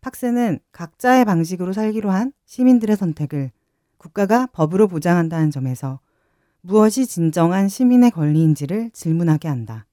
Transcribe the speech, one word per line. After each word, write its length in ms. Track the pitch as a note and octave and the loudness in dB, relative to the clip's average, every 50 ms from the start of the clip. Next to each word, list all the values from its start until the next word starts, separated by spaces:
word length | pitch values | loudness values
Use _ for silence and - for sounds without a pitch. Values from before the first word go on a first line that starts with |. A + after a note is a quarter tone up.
팍스는 580 | - C4 - - - B3 A#3 A#3+ A#3+ A3 D#3 - _ _ | -14 -14 -12 -6 -4 -2 -2 0 0 -2 -2 -4 _ _
각자의 540 | _ - E3+ D#3+ _ _ - B3 B3+ C4 B3 | _ -16 -16 -16 _ _ 2 4 4 4 4
방식으로 480 | G#3+ F#3 E3 E3 E3 F#3 E3+ F3+ F3+ F#3+ | 4 2 0 0 -2 -4 -6 -6 -6 -4
살기로 360 | G#3+ A3 G#3+ G#3+ A3 G#3 G3+ | -4 -4 -4 -4 -4 -2 -2
한 220 | F#3+ F#3+ A3+ C4+ - _ _ | -2 -2 -2 -4 -8 _ _
시민들의 500 | _ - - B3+ B3+ B3+ A#3+ A3 G#3 G#3+ | _ -4 0 4 4 4 4 4 0 0
선택을 560 | G3+ G3+ E3+ D#3 - D3+ C#3 - C#3+ C3+ C3 _ _ _ _ _ _ _ _ _ | 0 0 -4 -4 -4 -6 -6 -6 -6 -8 -8 _ _ _ _ _ _ _ _ _
국가가 500 | _ _ D#3+ _ - G3+ F#3+ A3 A#3+ B3+ | _ _ -14 _ -4 0 2 2 0 0
법으로 400 | B3+ _ - D#3+ D#3 F3 F#3+ A3 | -2 _ -2 -2 -2 2 2 2
보장한다는 640 | G3+ F3+ D#3+ D3 F3+ F3 F3+ E3 D#3+ E3 E3 D#3+ D3+ | 2 0 -2 0 0 2 2 0 -2 -2 -2 -2 -2
점에서 480 | C#3+ C#3 C3 C3 B2+ - - C3+ C3 C#3 _ _ _ _ _ _ _ _ _ _ _ _ | -2 -4 -6 -6 -6 -6 -8 -10 -10 -12 _ _ _ _ _ _ _ _ _ _ _ _
무엇이 440 | _ F3 G3 G#3+ G#3+ A3 G#3+ C4 C4 | _ 0 2 4 4 4 2 0 -4
진정한 640 | A#3 - F3 E3 D#3+ D3+ F3 E3 E3+ F3+ F#3+ G3 G3 | -4 -2 -2 -2 -2 0 2 0 2 2 0 0 -2
시민의 420 | G3 - B3+ B3 B3 B3 B3 A#3+ | 0 0 2 4 4 6 4 4
권리인지를 800 | - E3+ D3+ D3+ D3+ D#3 D#3+ D#3 D3+ - D3 C#3 F3+ G#3+ A3+ A#3 | 2 2 -2 0 2 2 2 2 2 0 -2 -6 -6 -6 -6 -8
질문하게 560 | _ - - E3+ D#3+ E3 F3 E3 D#3 D3 - | _ -10 -6 -4 -2 -2 0 0 0 0 -2
한다. 380 | D#3+ C#3+ B2 A2+ G#2 A2 A2+ G#2 _ | -6 -8 -8 -8 -12 -14 -16 -18 _